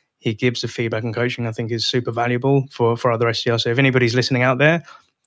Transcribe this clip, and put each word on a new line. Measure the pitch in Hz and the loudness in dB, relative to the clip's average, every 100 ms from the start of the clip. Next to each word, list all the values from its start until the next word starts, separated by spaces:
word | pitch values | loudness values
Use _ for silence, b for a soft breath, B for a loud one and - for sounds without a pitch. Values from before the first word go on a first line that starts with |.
| b _ | b _
he | 120 | -6
gives | 110 123 120 | 0 -2 -2
the | 120 | -6
feedback | - 117 110 | -4 -4 -4
and | 117 | -4
coaching, | 110 123 123 117 | -4 -4 -4 -6
I | |
think | 110 113 | -4 -4
is | 117 - | -4 -2
super | 127 120 | -2 -2
valuable | 113 120 123 135 139 131 | -2 -2 0 2 2 0
for, | - 117 117 | 0 0 2
for | 123 | 0
other | 113 117 | 2 0
S | 110 | 0
D | 123 | 0
Rs. | 117 | 0
So | 120 | 0
if | 117 | 2
anybody's | 135 127 120 | 2 4 2
listening | 123 120 127 | 2 0 2
out | 127 127 | 2 4
there, | 151 165 B B B _ | 2 2 B B B _